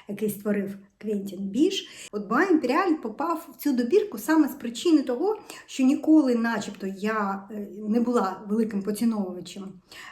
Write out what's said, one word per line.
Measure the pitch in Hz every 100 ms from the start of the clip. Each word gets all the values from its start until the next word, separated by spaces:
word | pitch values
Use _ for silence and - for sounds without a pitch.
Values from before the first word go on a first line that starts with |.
| -
який | 202 214
створив | - 214 202 196 - - -
Квентін | 214 202 196 180
Біш. | 196 233 370 - - - -
От | 208 190
Bois | 247 381
Imperial | 330 247 320 381 311
попав | 226 - 330 320 -
в | -
цю | 294
добірку | 247 240 415 415 214
саме | - 320 277
з |
причини | - 240 - 349 302
того, | 254 247 381 427 - - -
що | -
ніколи | 262 302 311 311 262 226
начебто | 233 214 202 - 190
я, | 190 208 220 196 196 -
е, | 214 196 196 214
не | 240
була | 233 240 190 185 202
великим | 220 220 202
поціновувачем | 202 208 233 214 180 180 180 202 196 - - - -